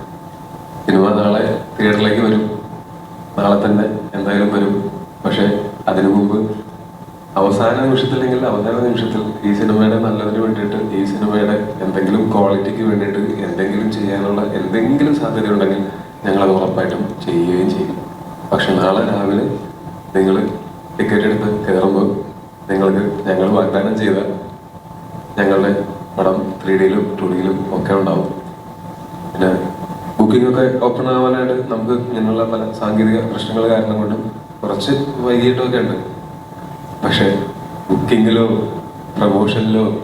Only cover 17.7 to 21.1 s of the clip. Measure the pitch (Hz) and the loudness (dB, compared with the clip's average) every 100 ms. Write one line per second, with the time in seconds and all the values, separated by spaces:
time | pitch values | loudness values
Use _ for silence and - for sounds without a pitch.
17.7 | - - - - - - - - 95 - | 0 -2 -6 -10 -14 -14 -12 -2 0 2
18.7 | 92 92 101 - 107 98 104 - - - | 2 2 2 0 0 0 0 0 -4 -10
19.7 | - - - - 95 95 95 - - - | -14 -14 -14 -2 2 4 4 0 -4 -10
20.7 | - - - 104 | -14 -10 -4 0